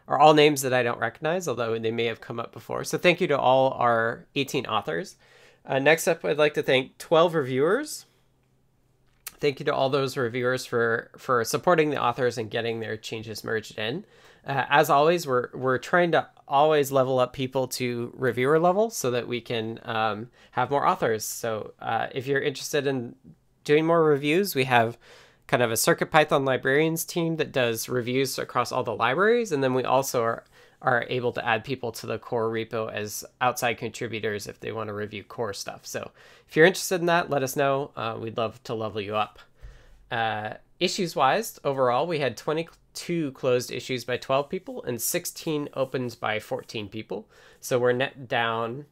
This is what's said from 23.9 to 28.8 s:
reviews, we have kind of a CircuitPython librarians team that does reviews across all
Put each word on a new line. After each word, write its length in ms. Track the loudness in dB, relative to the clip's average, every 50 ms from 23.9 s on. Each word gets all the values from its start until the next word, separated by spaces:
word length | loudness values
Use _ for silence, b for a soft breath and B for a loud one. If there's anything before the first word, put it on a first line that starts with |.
| 4 4 6
reviews, 520 | 4 4 2 2 2 2 2 0 0 0
we 80 | 0 2
have 340 | 4 4 4 4 2 -2 B B B B B B B B B B
kind 140 | -2 2 2
of 80 | 2 2
a 60 | 2
CircuitPython 720 | 2 2 2 2 2 0 2 4 4 4 6 2 2 2
librarians 580 | 2 0 0 2 2 4 4 4 2 0 -4 -6
team 320 | -4 -2 -2 0 0 0
that 160 | -2 -4 -2
does 380 | 0 0 0 0 0 -2 -4 -4
reviews 500 | -4 -2 -2 0 0 0 0 0 -2 -6
across 320 | -8 -2 -2 -2 -2 0
all 120 | -2 -4